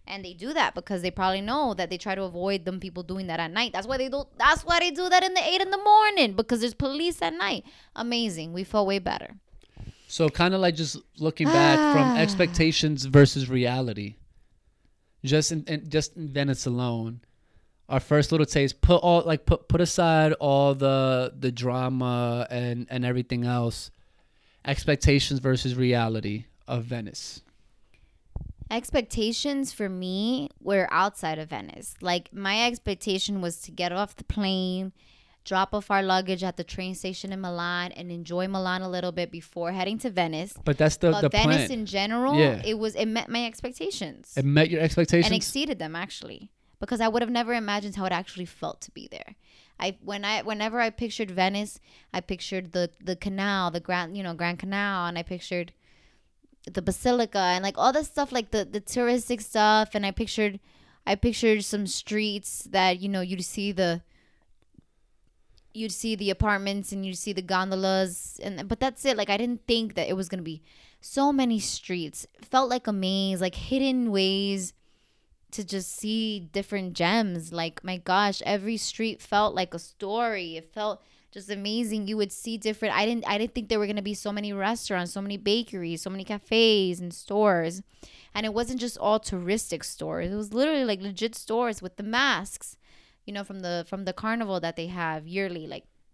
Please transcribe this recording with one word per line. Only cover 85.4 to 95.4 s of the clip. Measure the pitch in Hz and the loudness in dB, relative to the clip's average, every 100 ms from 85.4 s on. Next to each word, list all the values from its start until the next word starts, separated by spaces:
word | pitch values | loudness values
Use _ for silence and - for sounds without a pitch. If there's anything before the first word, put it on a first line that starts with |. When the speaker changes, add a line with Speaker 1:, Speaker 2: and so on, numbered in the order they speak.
| 208 220 226 190 170 165 | 0 0 -2 -6 -6 -6
Speaker 1:
so | 190 | -8
many | 190 | -10
cafes | 190 208 - 226 226 208 190 175 | -8 -10 0 4 6 6 2 -2
and | 175 | -6
stores. | - - 202 208 175 165 185 - _ - - - | -10 -4 4 4 4 2 -4 -14 _ -20 -20 -10
And | 208 220 | -6 -4
it | |
wasn't | 214 233 254 | -2 -2 -4
just | 240 - | -6 -2
all | 208 220 | 2 2
touristic | - 185 175 220 - 165 - | 0 -4 -2 -2 -2 -6 -8
stores. | - 160 165 170 | -8 -6 -4 -4
It | 208 | -6
was | 208 | -4
literally, | 226 294 294 247 | 0 2 2 0
like, | 196 | -2
legit | 196 180 226 - | -6 -4 -6 -6
stores | - 226 240 208 | -4 0 0 -4
with | 185 - | -10 -10
the | |
masks, | 208 233 277 185 196 - - - _ - _ _ - | -4 0 2 0 -4 -12 -14 -16 _ -20 _ _ -12
you | |
know, | 202 | -10
from | 196 196 | -10 -8
the, | 180 175 170 | -4 -4 -4
from | 196 190 | -6 -6
the | |
carnival | 180 220 233 208 185 | -4 -2 -2 -2 -2
that | 165 165 | -2 -4
they | 165 | -6
have | 180 165 156 156 | -4 -4 -4 -6
yearly. | 185 | -4